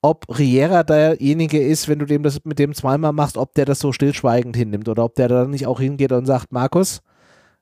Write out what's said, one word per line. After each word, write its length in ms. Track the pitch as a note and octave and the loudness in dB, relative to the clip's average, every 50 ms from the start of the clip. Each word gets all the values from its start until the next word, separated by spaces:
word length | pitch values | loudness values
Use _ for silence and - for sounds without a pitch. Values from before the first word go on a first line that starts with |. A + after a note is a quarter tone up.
ob 360 | - D3 D#3+ _ - - A#2 A#2+ | 2 0 0 _ -6 -10 -2 0
Riera 440 | C#3+ C3 B2 C3 C#3+ E3 F#3+ F3 | 2 2 4 4 2 4 2 2
derjenige 760 | E3 D3+ D#3 D3+ D3+ D#3 D#3+ - C3 C#3 D3 E3 E3 D3+ D3+ D3+ | 2 4 4 4 4 4 2 2 0 0 0 0 0 0 0 0
ist, 280 | C#3 C3+ D#3+ D#3 - D3+ | 2 2 0 0 0 -2
wenn 100 | D3+ D3 | -2 -2
du 60 | D3 | 0
dem 160 | C#3+ D3 C#3+ D3 | -2 -2 0 0
das, 200 | D3+ C3+ - _ | 0 -2 -2 _
mit 140 | D#3 D3 C#3 | -8 -2 -2
dem 160 | C#3+ C#3+ D3 | -2 -2 -2
zweimal 380 | - - C3+ C3 D#3 D#3+ D3+ | -4 -2 0 0 0 0 -2
machst, 240 | D3 D3+ D3 C#3+ - - | 0 0 -2 -2 -2 -6
ob 160 | C3 - _ | -6 -2 _
der 100 | D#3 C#3 | 0 0
das 140 | C#3 C#3 - | 0 0 -2
so 140 | - C#3+ | -2 -4
stillschweigend 640 | B2+ - C#3 C#3 C#3+ - - B2+ A#2 B2 B2 B2 A2+ | -2 0 0 0 0 0 0 2 2 2 0 -2 -2
hinnimmt 320 | A#2+ A#2+ G#2+ G#2 G#2 A2 A#2 | -4 -2 -2 -4 -6 -4 -4
oder 160 | A2 A2+ A#2 | -2 -2 -2
ob 100 | A#2 _ | -2 _
der 140 | - B2+ A#2+ | 0 0 2
da 160 | B2 B2 B2 | 2 2 0
nicht 200 | C3+ C#3+ C3+ C#3 A#2+ | 0 -2 -6 -4 -4
auch 100 | B2+ B2+ | -2 -2
hingeht 300 | C3+ C3 C#3+ C3+ C3+ C3 | -2 -4 -2 -2 0 0
und 160 | B2+ B2 B2+ | 0 0 0
sagt, 240 | C3 C3+ B2 - - | 0 0 -2 -2 -6
"Markus, 500 | - B2 B2+ C3 - E3+ F#3+ - - - _ _ _ _ _ _ _ _ _ _ _ _ | -4 -4 -2 0 2 0 0 0 -4 -12 _ _ _ _ _ _ _ _ _ _ _ _